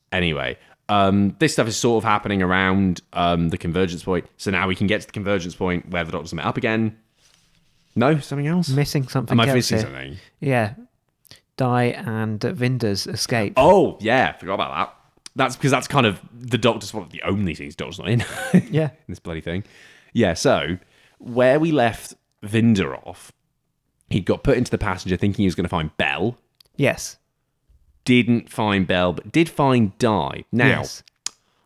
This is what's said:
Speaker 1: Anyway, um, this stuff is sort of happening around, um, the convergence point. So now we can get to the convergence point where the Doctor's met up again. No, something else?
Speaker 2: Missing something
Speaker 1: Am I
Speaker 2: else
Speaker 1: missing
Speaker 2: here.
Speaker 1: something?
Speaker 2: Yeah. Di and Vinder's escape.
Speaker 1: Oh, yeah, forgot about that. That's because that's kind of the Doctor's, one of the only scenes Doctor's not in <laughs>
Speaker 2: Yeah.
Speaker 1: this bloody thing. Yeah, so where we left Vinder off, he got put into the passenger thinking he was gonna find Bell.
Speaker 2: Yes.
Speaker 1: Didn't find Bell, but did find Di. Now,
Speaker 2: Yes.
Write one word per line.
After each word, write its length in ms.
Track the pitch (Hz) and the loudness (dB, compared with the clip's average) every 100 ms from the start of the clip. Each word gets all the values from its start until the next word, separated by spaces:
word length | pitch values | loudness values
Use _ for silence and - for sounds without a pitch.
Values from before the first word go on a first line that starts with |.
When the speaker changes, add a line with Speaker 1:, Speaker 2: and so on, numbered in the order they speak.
| _ | _
Speaker 1:
Anyway, 480 | 92 85 71 65 - _ _ - | -2 -2 -2 -4 -8 _ _ -2
um, 480 | 101 98 101 101 - | 0 2 2 2 0
this 140 | 156 | 0
stuff 120 | - 113 | 0 -2
is 80 | 101 | 0
sort 260 | 120 113 | 2 2
of 60 | 113 | 2
happening 340 | 104 104 101 | 0 0 0
around, 580 | 92 92 95 95 95 87 - | 2 2 2 2 2 0 -6
um, 360 | 90 87 85 85 | -2 0 2 0
the 80 | 85 | -2
convergence 440 | 87 85 95 85 | -2 -2 -2 -2
point. 220 | - 87 - - | -4 -4 -4 -8
So 140 | 104 | -4
now 160 | 92 95 | -2 0
we 60 | |
can 120 | 92 98 | 0 0
get 140 | 104 | -2
to 40 | - | -4
the 60 | |
convergence 420 | 110 98 101 87 | -8 -2 -2 -4
point 360 | - 95 90 - | -4 -2 -2 -4
where 140 | 87 | -6
the 80 | 82 | -4
Doctor's 220 | 85 82 | -6 -8
met 100 | 82 90 | -6 -4
up 100 | 120 | -2
again. 420 | 113 110 110 - _ _ _ _ _ _ _ _ _ | -2 0 -2 -4 _ _ _ _ _ _ _ _ _
No, 240 | 110 127 156 | 0 2 2
something 260 | - 143 147 | -2 -4 0
else? 220 | 180 165 | 0 2
Speaker 2:
Missing 380 | 135 143 151 131 | 0 0 -2 -2
something 240 | 135 117 123 | -4 0 2
Speaker 1:
Am 20 | |
I 80 | 113 | 4
Speaker 2:
else 60 | |
Speaker 1:
missing 240 | 127 - 113 | 2 2 0
Speaker 2:
here. 80 | 87 | -2
Speaker 1:
something? 300 | 67 67 95 - _ | -6 -12 -14 -18 _
Speaker 2:
Yeah. 340 | 139 123 104 143 247 _ _ _ _ - _ - | -2 0 -2 -6 -18 _ _ _ _ -20 _ -4
Di 280 | 127 123 | 0 2
and 580 | 120 - 147 110 110 107 | 2 -2 -4 -4 -4 -4
Vinder's 640 | 120 180 123 127 113 98 - | -4 -2 -2 0 0 -2 -4
escape. 460 | - - 120 101 - | -6 -4 -2 0 4
Speaker 1:
Oh, 400 | 151 196 120 - | 6 6 4 0
yeah, 320 | 107 127 87 | 0 2 2
forgot 220 | - 85 | -2 -4
about 200 | 101 71 | -4 -2
that. 200 | 73 - - _ _ - - | -2 -4 -8 _ _ -10 -4
That's 180 | 131 123 | -2 0
because 140 | 139 | 0
that's 160 | 131 - | 0 0
kind 180 | 143 113 | 2 2
of 140 | 92 - | 0 -8
the 240 | 117 120 117 | -18 -4 0
Doctor's, 340 | 117 107 101 | 2 0 -4
one 120 | 110 | -10
of 60 | 85 | -12
the 120 | - | -8
only 320 | 85 98 92 | -4 -2 -2
scenes 220 | - 71 - | -4 -10 -12
Doctor's 220 | 69 - | -12 -8
not 100 | 69 | -2
in 160 | 117 - - - | 0 -2 -6 2
<laughs> 180 | 185 - | 2 4
Speaker 2:
Yeah. 200 | 165 151 - - | -2 -2 -6 -14
Speaker 1:
this 100 | 90 | -14
bloody 220 | 87 80 | -10 -10
thing. 220 | 85 90 - - - - _ | -6 -6 -8 -16 -20 -20 _
Yeah, 220 | - 98 | 0 2
so 440 | 82 139 92 71 90 - _ _ _ | 2 2 2 0 -6 -10 _ _ _
where 400 | - 117 127 147 | -6 2 4 4
we 100 | 165 | 2
left 420 | 147 117 104 - - _ _ | 2 0 -2 -12 -20 _ _
Vinder 540 | 104 113 117 98 73 64 | -2 2 4 4 2 -6
off, 360 | 85 90 - _ _ _ _ _ _ _ _ | -14 -18 -20 _ _ _ _ _ _ _ _
he 120 | - | -2
got 240 | 87 92 | 0 0
put 120 | 139 120 | 2 2
into 120 | 120 | 0
the 80 | 110 | -2
passenger 380 | 104 90 87 90 | -4 -4 -4 -2
thinking 260 | 101 95 | 0 2
he 40 | 95 | 0
was 80 | |
gonna 140 | 80 87 | 0 -2
find 260 | 87 78 - | -2 -4 -2
Bell. 380 | 73 73 107 - _ _ _ - | -2 -2 -4 -6 _ _ _ -2
Speaker 2:
Yes. 420 | 131 - - - _ _ _ _ _ _ _ _ | 0 0 -6 -16 _ _ _ _ _ _ _ _
Speaker 1:
Didn't 440 | - 123 117 117 - | 2 4 4 0 -2
find 360 | - 107 98 92 | -4 0 0 2
Bell, 260 | 92 90 | 2 0
but 180 | 82 - | -2 -2
did 180 | 156 165 | 0 0
find 480 | - 139 127 104 - | 0 2 4 2 0
Di. 460 | 120 101 69 - - | 0 0 -2 -8 -6
Now, 140 | 117 113 80 | 0 2 2
Speaker 2:
Yes. 220 | 69 - - _ - - _ _ | -4 -12 -20 _ -16 -16 _ _